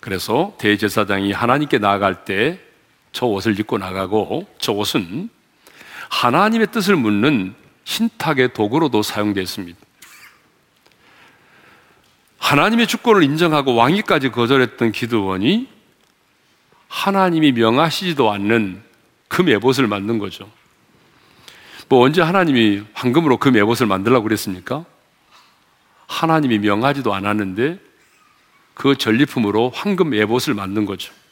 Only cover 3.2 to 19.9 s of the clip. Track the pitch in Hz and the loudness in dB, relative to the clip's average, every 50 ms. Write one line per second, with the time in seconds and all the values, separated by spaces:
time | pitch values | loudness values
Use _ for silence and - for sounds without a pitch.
3.2 | - 123 104 98 101 117 107 95 107 - - 107 95 92 92 95 95 90 101 110 | -2 -2 -2 -2 0 -2 -2 -2 -2 -4 -4 -6 -6 -6 -6 -6 -6 -2 -2 -2
4.2 | 101 - 107 143 190 - _ _ - - 110 101 104 101 - 156 98 82 90 131 | -2 -2 -6 -8 -8 -10 _ _ -6 -4 -4 -2 -4 -4 -4 -4 -6 -6 -10 -10
5.2 | 190 233 _ _ _ _ _ _ _ - _ - - - - - - - - - | -10 -12 _ _ _ _ _ _ _ -20 _ -20 -20 -20 -20 -18 -14 -8 -6 -2
6.2 | - 120 120 160 196 214 226 226 220 208 - 226 190 180 202 165 120 107 104 101 | 0 2 2 2 2 2 2 0 0 0 -2 -4 0 0 0 0 2 0 0 2
7.2 | 107 147 156 113 92 92 110 _ _ _ _ _ _ - - - 220 233 _ _ | 2 0 0 0 -2 -6 -10 _ _ _ _ _ _ -10 -6 -4 -4 -4 _ _
8.2 | - 156 156 131 127 123 - - 110 104 113 156 165 147 120 107 107 - - 107 | -4 -2 0 2 0 0 0 -2 -2 0 0 0 0 0 0 0 -2 -2 -4 -4
9.2 | 104 104 101 98 92 90 - - 98 85 87 _ _ _ _ _ - - - - | -2 -2 -2 -2 -4 -6 -8 -12 -12 -14 -16 _ _ _ _ _ -20 -20 -20 -20
10.2 | - - _ _ _ _ _ _ _ _ _ _ _ _ _ _ _ _ _ _ | -20 -20 _ _ _ _ _ _ _ _ _ _ _ _ _ _ _ _ _ _
11.2 | - - _ _ _ _ _ _ _ - _ _ _ _ _ _ _ _ _ _ | -20 -20 _ _ _ _ _ _ _ -20 _ _ _ _ _ _ _ _ _ _
12.2 | _ _ _ _ - - 139 143 156 202 226 233 240 - - 220 - 240 208 202 | _ _ _ _ -2 0 2 4 4 4 2 2 0 0 -2 -4 2 4 4 6
13.2 | 165 139 143 156 175 170 151 151 139 135 123 117 117 131 170 202 214 - 190 156 | 4 4 2 2 2 2 2 2 2 2 4 4 4 4 4 0 0 0 0 0
14.2 | 135 131 107 120 120 117 139 135 127 120 - - 120 113 107 - - 117 120 110 | 0 -2 0 0 0 2 4 2 2 0 -2 -2 -2 -2 -2 -4 -6 -2 -2 -2
15.2 | 101 95 92 92 98 127 190 226 254 - _ _ _ _ _ _ _ _ _ _ | -2 -2 -4 -2 0 0 0 0 -2 -6 _ _ _ _ _ _ _ _ _ _
16.2 | _ _ _ _ _ _ _ _ _ _ _ _ _ _ - - - 196 196 196 | _ _ _ _ _ _ _ _ _ _ _ _ _ _ -10 -4 -2 0 2 2
17.2 | 190 185 170 160 156 147 131 117 113 113 117 131 156 165 - - 196 180 165 139 | 2 2 2 4 4 4 4 4 4 4 4 4 2 2 0 -4 -4 -4 -2 0
18.2 | 127 110 104 101 101 101 113 117 107 90 90 98 110 _ _ _ _ _ _ _ | 0 0 0 0 -2 0 0 0 0 -2 -8 -12 -18 _ _ _ _ _ _ _
19.2 | _ _ - - 185 175 127 104 104 131 135 131 135 107 | _ _ -2 0 2 2 2 2 2 0 2 2 0 -2